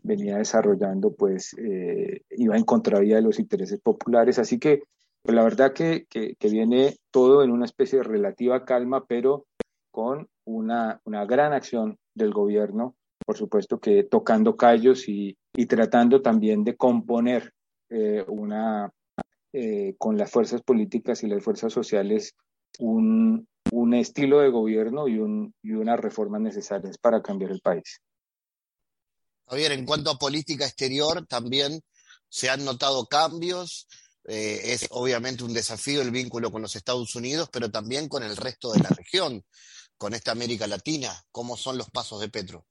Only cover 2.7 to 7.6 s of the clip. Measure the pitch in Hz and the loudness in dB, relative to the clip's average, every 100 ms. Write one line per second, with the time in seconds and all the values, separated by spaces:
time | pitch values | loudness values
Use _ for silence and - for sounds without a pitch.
2.7 | 117 113 101 104 110 113 104 104 98 92 | 2 4 4 4 4 4 0 -2 -4 -4
3.7 | 101 - - - 117 120 123 107 123 156 | -2 -2 -2 2 4 4 2 0 0 4
4.7 | 143 - _ _ _ - 117 226 208 135 | 2 2 _ _ _ 2 4 4 6 2
5.7 | 135 165 160 - 113 107 - 104 110 113 | 4 -2 -2 -4 -6 -6 -2 0 2 4
6.7 | 123 135 143 _ 131 127 143 131 120 | 4 4 0 _ 4 8 8 6 2